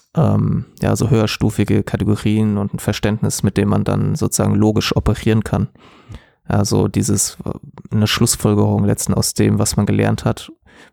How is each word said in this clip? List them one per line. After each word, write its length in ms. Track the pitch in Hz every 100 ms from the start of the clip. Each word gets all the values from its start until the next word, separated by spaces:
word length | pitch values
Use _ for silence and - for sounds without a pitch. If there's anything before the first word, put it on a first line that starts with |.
| -
ähm, 520 | - 104 104 104 107 - -
ja, 120 | 101 107
so 120 | 107
höherstufige 720 | 113 107 - 110 - 101 104
Kategorien 760 | 101 104 104 104 107 107 107 101
und 160 | 98
ein 40 | -
Verständnis, 640 | - 104 107 107 107 -
mit 140 | 104 101
dem 140 | 101
man 140 | 104
dann 320 | 101 101 101 101
sozusagen 380 | 104 - 101
logisch 400 | 101 107 107 -
operieren 500 | - - 107 - 110
kann. 240 | - 104 110 - - - - - - _
Also 440 | _ 101 101 104 101
dieses, 500 | 101 101 101 - - -
äh, 60 | - - - -
eine 160 | 110 104
Schlussfolgerung 760 | - 117 - 107 104 104 101
letzten 300 | 101 107 -
aus 180 | 98 -
dem, 260 | - 107 107
was 200 | 101 -
man 80 | 101
gelernt 400 | 104 107 107 110
hat, 260 | 110 - - _ - -